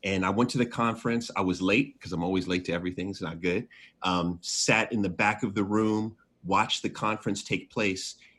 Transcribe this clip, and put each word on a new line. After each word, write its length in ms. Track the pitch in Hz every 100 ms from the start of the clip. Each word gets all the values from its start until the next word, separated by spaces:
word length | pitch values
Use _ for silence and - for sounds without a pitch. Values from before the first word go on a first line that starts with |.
And 220 | 95 95 92
I 40 |
went 200 | 98 123
to 60 | 120
the 80 | 120
conference. 640 | - 117 110 120 117 - -
I 60 |
was 200 | 92 90
late, 380 | 92 110 143 -
'cause 140 | -
I'm 100 | 87
always 240 | 87 95 90
late 180 | 90 87
to 80 |
everything. 360 | 85 90 87 92
It's 120 | 95
not 200 | 82 80
good. 260 | 90 90 - - - _
Um, 360 | 92 90 87 85
sat 500 | - - - 113 107
in 80 | 117
the 80 | 101
back 340 | 85 107 107
of 120 | 113 104
the 80 |
room, 520 | 98 107 110 107 110 - _ _
watched 400 | 87 95 110 -
the 60 | -
conference 540 | - 110 104 110 101
take 260 | - - -
place, 440 | - 104 92 - - -